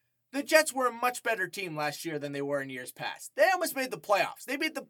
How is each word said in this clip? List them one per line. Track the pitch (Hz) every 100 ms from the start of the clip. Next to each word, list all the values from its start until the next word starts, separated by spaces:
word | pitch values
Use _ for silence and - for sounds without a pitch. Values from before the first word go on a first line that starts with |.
| _ _ _
The | 269
Jets | - 311 302
were | 262 247
a |
much | 233 247 240
better | 240 220 175
team | 202 185 151
last | 147 143 165
year | 147
than | 143
they | 143
were | 139 143
in | 135
years | 127 123
past. | - 113 - - -
They | 339
almost | 359 311 262
made | 254
the | 196
playoffs. | - 196 139 - -
They | 277
beat | 320
the, | 277